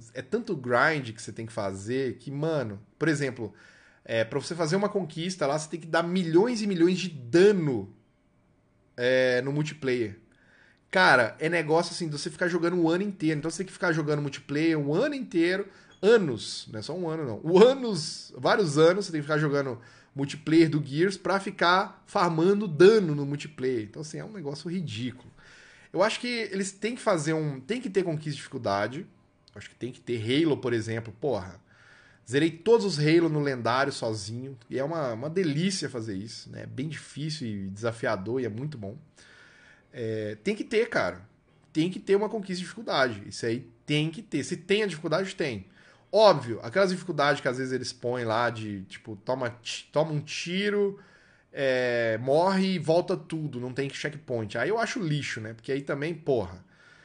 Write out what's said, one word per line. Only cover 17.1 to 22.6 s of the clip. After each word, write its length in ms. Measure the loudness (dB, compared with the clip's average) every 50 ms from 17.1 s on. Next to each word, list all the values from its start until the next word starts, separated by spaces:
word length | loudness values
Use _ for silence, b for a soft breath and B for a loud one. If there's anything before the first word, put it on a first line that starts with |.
| -4 -4 -4
não, 160 | -6 -6 -6 0
o 160 | 6 8 10 10
anos, 680 | 10 8 4 0 -4 -2 -4 -4 -8 -10 -12 -16 -16 -10
vários 440 | -2 2 2 4 4 4 2 6 6
anos 260 | 8 8 6 4 0
você 60 | -4
tem 100 | -4 -6
que 60 | -4 0
ficar 100 | 0 0
jogando 420 | 2 2 0 0 -2 -2 -6 -8 B B B B B B B
multiplayer 540 | -6 -6 -6 -6 -6 -2 4 6 6 6 6
do 140 | 4 0 -2
Gears 340 | -2 0 0 0 0 0 -2
pra 220 | -4 -2 -2 -2
ficar 640 | -2 -4 -4 0 4 4 4 4 2 0 -6 -18 _ -4
farmando 600 | 0 2 2 2 2 4 4 4 4 2